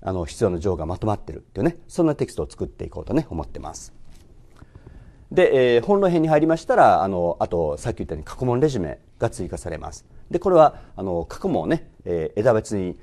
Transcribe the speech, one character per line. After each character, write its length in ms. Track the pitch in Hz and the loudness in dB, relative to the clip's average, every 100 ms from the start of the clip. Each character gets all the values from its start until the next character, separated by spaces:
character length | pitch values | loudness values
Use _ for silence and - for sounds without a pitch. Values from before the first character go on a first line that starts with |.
あ 100 | - | -6
の、 140 | 95 82 | -4 -6
必 180 | - | -2
要 60 | 107 | 0
な 80 | 87 | 0
情 140 | 95 | -2
報 60 | 87 | -2
が 80 | 78 | -4
ま 100 | 92 | -4
と 80 | 107 | -4
ま 80 | |
っ 60 | 101 | -4
て 140 | - | -6
る 40 | - | -16
っ 40 | |
て 180 | - - | -12 -4
い 20 | |
う 40 | 143 | -4
ね、 100 | 170 - | -4 -8
そ 160 | - | 0
ん 40 | 165 | 0
な 80 | 147 | 0
テ 100 | 123 | -4
キ 60 | |
ス 40 | - | -6
ト 60 | |
を 80 | 76 | -8
作 160 | - 92 | -8 -10
っ 20 | |
て 160 | - | -10
い 60 | 85 | -12
こ 120 | 82 | -12
う 40 | - | -4
と 80 | |
ね、 140 | 131 - | -4 -4
思 140 | 82 | -6
っ 40 | 71 | -10
て 120 | 76 | -12
ま 160 | 78 - | -14 -16
す。 180 | - - - - - - - - - - - - - - - | -18 -20 -20 -20 -20 -20 -20 -20 -20 -20 -20 -20 -20 -20 -4
で、 440 | - 175 131 123 120 | 2 4 6 6 4
え 20 | |
ー、 60 | 117 | 4
本 160 | 202 | 2
論 80 | 190 | 4
編 140 | 170 | 2
に 60 | 156 | 4
入 120 | 151 | 4
り 60 | 160 | 4
ま 100 | 165 | 0
し 80 | - | 2
た 100 | 240 | 6
ら、 280 | 127 87 | 6 6
あ 40 | 95 | 2
の、 300 | 92 85 - | 0 -2 -2
あ 80 | 110 | -2
と、 300 | 85 78 76 | 0 -2 -4
さ 140 | 123 | -6
っ 20 | |
き 40 | - | -6
言 100 | 76 | -8
っ 20 | |
た 60 | 78 | -10
よ 20 | |
う 40 | |
に 20 | 76 | -12
過 120 | - | -6
去 100 | 127 | -2
問 120 | 120 | 2
レ 100 | 151 | 2
ジ 100 | 131 | 0
ュ 20 | |
メ 160 | 80 - _ - | -6 -8 _ -4
が 100 | 117 | -4
追 200 | - 87 | -4 -10
加 100 | 82 | -8
さ 100 | 87 | -10
れ 80 | 78 | -10
ま 140 | 76 | -12
す。 120 | - - - - | -16 -20 -20 -6
で、 80 | 170 | -2
こ 100 | 196 | 4
れ 60 | 175 | 6
は、 220 | 147 - - - | 6 4 -16 -10
あ 80 | |
の、 220 | 98 85 - | -6 -4 -6
過 140 | - | -6
去 80 | 196 | -4
問 140 | 117 | -2
を 60 | 78 | 0
ね、 240 | 156 - - 95 | -2 -4 -14 -6
え 260 | 87 78 - | -4 -4 -2
ー、 40 | |
枝 140 | 113 | 2
別 220 | 110 - 104 | 2 0 -4
に 220 | 90 85 | -4 -8